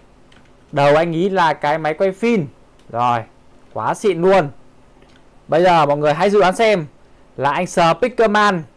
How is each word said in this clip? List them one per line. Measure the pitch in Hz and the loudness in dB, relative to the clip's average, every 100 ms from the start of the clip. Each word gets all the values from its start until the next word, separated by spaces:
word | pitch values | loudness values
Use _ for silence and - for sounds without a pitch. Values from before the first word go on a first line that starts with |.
| _ _ _ - - _ _ | _ _ _ -20 -20 _ _
Đầu | 139 143 151 | 0 2 2
anh | 175 | 0
ý | 160 190 | -2 -2
là | 185 165 | 0 0
cái | 147 147 160 | 0 -4 -2
máy | 156 | -4
quay | 156 196 | -2 -4
phim. | 185 233 226 139 - _ _ - | -2 -2 -2 -4 -10 _ _ -10
Rồi. | 117 123 120 110 _ _ - - | -4 -2 -2 -6 _ _ -20 -16
Quá | - 117 | -8 -6
xịn | - 208 165 | -4 -4 0
luôn. | 185 190 143 - - _ _ - - - _ - - | 2 2 0 -8 -20 _ _ -20 -20 -20 _ -18 -4
Bây | 151 | 0
giờ | 180 170 147 | 2 2 2
mọi | 143 | 0
người | 147 | 0
hãy | 147 196 | 0 0
dự | 202 | 2
đoán | 185 190 | 2 2
xem | 226 196 147 - - - _ - | 0 0 -4 -14 -20 -20 _ -6
là | 135 | -4
anh | 147 180 | -4 -4
Spiderman | - 165 165 247 240 220 208 208 180 143 | 0 0 0 -2 0 0 2 0 -2 -8